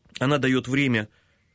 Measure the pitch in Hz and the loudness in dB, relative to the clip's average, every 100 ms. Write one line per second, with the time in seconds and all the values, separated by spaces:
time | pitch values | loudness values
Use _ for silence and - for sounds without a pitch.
0 | _ - 131 147 131 127 120 135 139 113 | _ -4 0 0 2 0 0 0 0 0
1 | 107 _ _ _ _ | -2 _ _ _ _